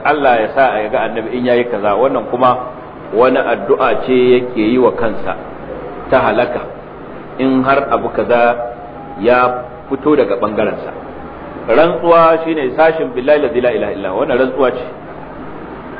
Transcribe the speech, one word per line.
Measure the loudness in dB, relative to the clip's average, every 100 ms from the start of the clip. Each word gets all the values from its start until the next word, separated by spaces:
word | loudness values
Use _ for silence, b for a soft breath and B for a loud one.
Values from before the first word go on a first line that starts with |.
Allah | 0 2 2 2
ya | 2
sa | 2 2 2
ya | -2
ga | -2 -2
Annabi | -4 -4
in | -2 2
ya |
yi | 2
kaza. | 2 0 0
Wannan | 2 2 0 -4
kuma | 2 2 2 -2 -12 -16 -16 -4
wani | 2 4 4
addu'a | 0 -2 0 2 2 0
ce | 2
yake | 4 6 4 2 0
yi | 2 4
wa | 4
kansa | 2 -2 -2 -4 -6 -10 -14 -12 -12 -12 -12 0
ta | 2 2
halaka | 0 0 -2 -8 -14 -16 -16 -16 -16 -12 -2
in | 0 2
har | 2 2 2
abu | -2 -2
kaza | -2 2 4 4 2 -4 -10 -14 -16 -14 -4
ya | 2 4 4 0 -8 -14 -8
fito | -4 2
daga | 2 2 0
ɓangarensa. | -2 0 -2 -2 -8 -12 -14 -14 -14 -14 -14 -8 0
Rantsuwa | 4 4 2 4 6 6 4
shine | 0 -2 0 4
sashin | 4 2 -2
"Billahi | -2 2 4
allazi | 2 2
la | 0
ilaha | 0 -2
illa | -4 -4
huwa." | -2
Wannan | 0 2
rantsuwa | 0 2 0
ce. | 0 -6 -12 -16 -16 -14 -14 -14 -14 -14 -14 -14 -14